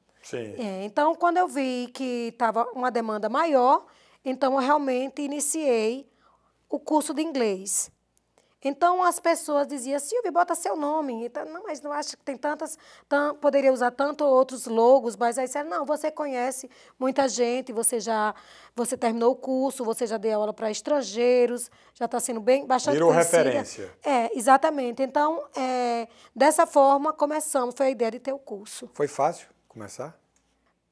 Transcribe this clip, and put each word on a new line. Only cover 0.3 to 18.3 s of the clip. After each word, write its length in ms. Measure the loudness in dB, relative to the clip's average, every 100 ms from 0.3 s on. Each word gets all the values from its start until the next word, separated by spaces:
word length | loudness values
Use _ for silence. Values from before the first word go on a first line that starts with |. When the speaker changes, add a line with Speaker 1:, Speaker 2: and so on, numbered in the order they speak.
| -10 -8
Speaker 2:
É, 280 | -8 -8 -8
então, 320 | -4 0 0
quando 220 | 2 0 2
eu 100 | 0
vi 420 | -2 -4 -4 -8
que 440 | -6 -6 -4 -6 -2
tava 320 | 0 0 -2
uma 160 | -2 -2
demanda 380 | -2 -4 -4 -2
maior, 580 | 0 2 4 6 4 0 _ _ _
então 300 | -8 -2 0
eu 60 | 0
realmente 640 | 2 2 2 -2 -4 -6
iniciei 840 | -6 -4 -4 -2 0 2 0 -4 -12 _ _ _ _ _ -8
o 100 | -8
curso 360 | 0 0 0
de 80 | -4
inglês. 680 | -2 -2 -2 -2 -4 -6 -6 _ _ _ _ _ _ _
Então, 380 | -8 0 0 2
as 160 | 0 2
pessoas 480 | 0 -2 0 -2 -2
diziam, 320 | -6 -6 -6
"Silvia, 320 | -4 -4 0
bota 240 | 0 0
seu 220 | -2 -4 -4
nome." 480 | -2 -2 -4 -6
Então, 180 | -8 -10
"Não, 200 | -12 -12
mas 180 | -12 -10
não 100 | -8
acho 240 | -6 -8
que 80 | -10
tem 140 | -10 -6
tantas, 400 | -6 -6 -8 -12 -20 -18 -2
tan-, 260 | 0 0
poderia 380 | 0 2 4 4
usar 180 | 2 0
tanto 320 | 0 -4 0
outros 440 | 4 4 4 -2 -2
logos", 500 | 4 6 6 4 -2
mas 200 | -2 -2
aí 100 | -4
disseram, 220 | -6 -6
"Não, 160 | -6
você 240 | -4 -2 -4
conhece 600 | -6 -6 -4 -4 -6 -12 -20 -20 -4
muita 300 | -2 0 0
gente, 460 | 0 -2 -2 -6
você 260 | -2 -2 -2
já, 340 | -2 0 0